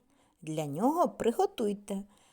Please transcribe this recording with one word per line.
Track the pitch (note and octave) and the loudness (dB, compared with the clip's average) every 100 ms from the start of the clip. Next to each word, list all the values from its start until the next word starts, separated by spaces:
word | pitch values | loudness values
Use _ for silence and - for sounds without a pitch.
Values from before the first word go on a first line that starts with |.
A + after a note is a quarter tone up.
| _ _ _ _ | _ _ _ _
Для | D#3 D#3 D3+ | -10 -6 -6
нього | C#3 A#3 E4 D#4+ | 0 2 2 2
приготуйте | - G#3 A#3 G4 - G#3+ G3+ - G3 G3+ _ _ | 0 0 2 0 0 -2 -2 -6 -10 -10 _ _